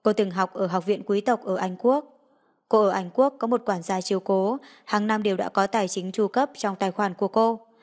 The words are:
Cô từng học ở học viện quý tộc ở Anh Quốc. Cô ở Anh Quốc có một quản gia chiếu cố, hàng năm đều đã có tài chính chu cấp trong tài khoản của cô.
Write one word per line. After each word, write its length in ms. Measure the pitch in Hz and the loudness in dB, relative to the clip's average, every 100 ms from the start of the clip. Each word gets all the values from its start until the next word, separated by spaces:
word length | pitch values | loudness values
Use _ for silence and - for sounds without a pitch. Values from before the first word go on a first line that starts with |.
Cô 100 | 214 | 0
từng 180 | 214 196 | 2 0
học 240 | 180 185 | 0 -2
ở 120 | - 185 | -2 -2
học 200 | 180 175 | -2 0
viện 160 | 202 - | -2 0
quý 140 | 202 | 0
tộc 240 | 208 233 | 2 0
ở 120 | 208 185 | -2 -4
Anh 200 | 185 180 | -4 0
Quốc. 260 | 240 285 294 _ _ _ _ _ _ | 0 0 -2 _ _ _ _ _ _
Cô 140 | 220 | 4
ở 80 | 202 | 4
Anh 200 | 190 180 | 0 -2
Quốc 200 | - 269 277 | 2 2 0
có 80 | 233 | -2
một 160 | 240 240 | 0 0
quản 160 | 180 | -4
gia 180 | 165 185 | -2 -4
chiếu 200 | - 190 | -2 -2
cố, 380 | 190 190 196 269 - - | 0 0 0 -4 -10 -20
hàng 220 | - 208 214 | -4 -2 0
năm 160 | 214 | 0
đều 140 | 208 190 | 0 -2
đã 120 | - | 0
có 180 | 202 196 | 0 0
tài 220 | 226 185 | 0 -2
chính 240 | 190 185 | -4 -4
chu 160 | 220 202 | -2 0
cấp 220 | 247 285 - | 0 -2 -2
trong 200 | 208 185 | -6 -2
tài 140 | 190 | -2
khoản 240 | 180 202 | 0 -2
của 140 | 175 190 | -2 0
cô. 320 | 220 226 226 - _ | 2 2 0 -10 _